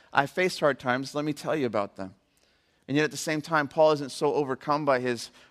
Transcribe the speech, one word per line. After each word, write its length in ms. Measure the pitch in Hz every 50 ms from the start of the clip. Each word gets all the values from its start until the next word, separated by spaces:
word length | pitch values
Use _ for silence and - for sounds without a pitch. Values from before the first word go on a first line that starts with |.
| _ _
I 140 | - - 143
faced 340 | 135 - 190 185 180 - -
hard 180 | 165 147 135 -
times. 360 | - 127 120 131 135 127 -
Let 100 | 147 147
me 80 | 151
tell 240 | 143 - - 143 143
you 80 | 160 135
about 320 | 117 104 107 101 101 -
them." 180 | - 95 95 - _ _ _ _ _ _ _ _ _ _ _ _ _ _
And 100 | - 135
yet 80 | 147 151
at 60 | 147
the 80 | 143 135
same 240 | - 165 156 151
time, 260 | 147 165 165 151 143 135
Paul 240 | - 165 156 156
isn't 200 | 156 143 143 127
so 200 | - - 160 147
overcome 540 | 123 143 147 131 131 123 - 147 147 147 151
by 120 | 139 135 123
his 320 | 123 127 123 117 - - - - - _